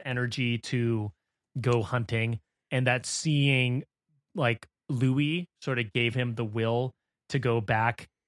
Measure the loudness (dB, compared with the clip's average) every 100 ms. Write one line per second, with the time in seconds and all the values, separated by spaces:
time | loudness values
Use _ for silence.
0 | -4 -2 -2 0 0 -2 -2 0 0 0
1 | -4 -10 _ _ _ -2 2 2 2 -2
2 | -2 -2 -2 -4 -8 _ -4 0 2 0
3 | -2 -4 0 2 4 2 2 -2 -6 _
4 | _ _ _ -2 0 0 -6 _ -6 0
5 | 2 2 0 -2 -6 _ -4 -2 -2 0
6 | 0 0 -2 -2 -4 -2 0 0 -2 -6
7 | _ _ -6 -2 2 0 2 2 2 -2
8 | -8 _